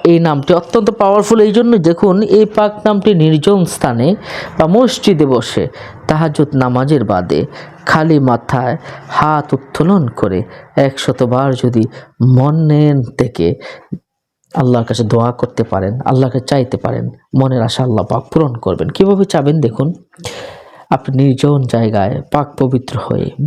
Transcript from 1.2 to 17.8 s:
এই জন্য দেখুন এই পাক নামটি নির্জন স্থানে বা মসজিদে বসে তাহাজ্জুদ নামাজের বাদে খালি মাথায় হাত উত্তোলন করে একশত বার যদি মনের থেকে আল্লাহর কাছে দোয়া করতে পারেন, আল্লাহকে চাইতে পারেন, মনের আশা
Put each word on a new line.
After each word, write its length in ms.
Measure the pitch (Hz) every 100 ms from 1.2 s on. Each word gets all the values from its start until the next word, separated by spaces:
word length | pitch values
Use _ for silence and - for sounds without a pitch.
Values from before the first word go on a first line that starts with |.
| 202 226
এই 120 | 214
জন্য 240 | 208 240 233
দেখুন 460 | 160 170 208 185
এই 220 | 214 202
পাক 360 | 208 214 208 208
নামটি 300 | 214 208 220
নির্জন 500 | 185 156 156 170 202
স্থানে 500 | 165 - 143 117 135 208 - - - -
বা 80 | 160
মসজিদে 600 | 208 254 - - 165 143
বসে 420 | 127 - - - - - - -
তাহাজ্জুদ 400 | 151 160 147 147
নামাজের 500 | 135 127 123 139 151
বাদে 420 | 104 92 87 73 71 - - - -
খালি 320 | 160 160 151
মাথায় 580 | 131 120 - 127 127 160 - - -
হাত 460 | - 151 151 139
উত্তোলন 540 | 135 - - 156 196 127
করে 340 | - 101 92 - - - -
একশত 460 | 139 - - 127
বার 320 | 123 127 139
যদি 280 | 127 127 127 160 - - -
মনের 920 | 123 127 139 156 156 151 151 143 117 -
থেকে 360 | 123 - 85 - - - - - _ _ _ _ _
আল্লাহর 300 | - 127 123
কাছে 200 | 113 113
দোয়া 280 | 107 117 117
করতে 320 | 120 - -
পারেন, 340 | - 95 95 123
আল্লাহকে 360 | - 131 131 127
চাইতে 360 | - 139 123 -
পারেন, 320 | - 117 117 - _ 131
মনের 220 | 131 127
আশা 200 | 110 -